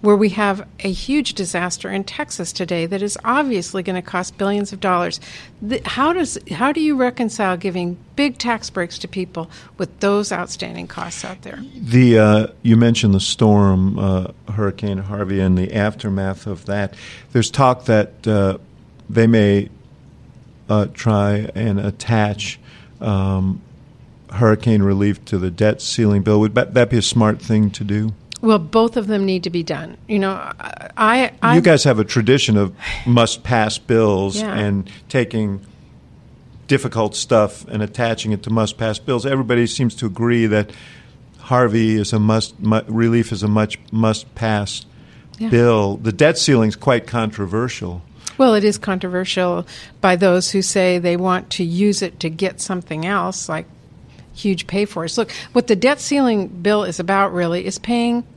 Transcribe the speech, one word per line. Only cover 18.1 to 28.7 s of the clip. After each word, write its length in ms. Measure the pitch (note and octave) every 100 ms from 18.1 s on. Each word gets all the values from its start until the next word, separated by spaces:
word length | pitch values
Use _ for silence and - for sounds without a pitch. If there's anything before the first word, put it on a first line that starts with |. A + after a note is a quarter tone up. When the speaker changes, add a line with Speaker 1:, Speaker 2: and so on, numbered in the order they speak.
| - -
Speaker 2:
uh, 300 | G#2+ G2 F#2+ - - - - -
they 180 | A2 A2+
may, 420 | A2+ G2+ G2+ G#2 - - - - - - - - - -
uh, 180 | G#2+ G2+
try 580 | - A#2+ G#2+ G2+ G#2 G#2+
and 260 | - A2+ G2
attach, 760 | G2+ G2+ - A2+ G#2 G2+ - - - - - -
um, 640 | A2+ G2+ F#2+ F#2+ F#2+ F#2+ - - - - - - -
hurricane 500 | F#2 A#2 G#2+ A#2+ G#2+
relief 420 | G2 G2 G2+ G2+ -
to 120 | G2
the 140 | F#2
debt 280 | E2+ G#2+ G#2
ceiling 420 | - - A2 G2+
bill. 160 | G2 G#2
Would 160 | G#2+ G2+
that, 180 | -
that 160 | B2 A#2+
be 80 | B2
a 60 |
smart 360 | G2+ A#2 G#2+ G#2+
thing 300 | - A2 G#2
to 120 | -
do? 300 | G#2 G#2 A2 G#2 - -
Speaker 1:
Well, 160 | A3+ G#3+
both 400 | D#3+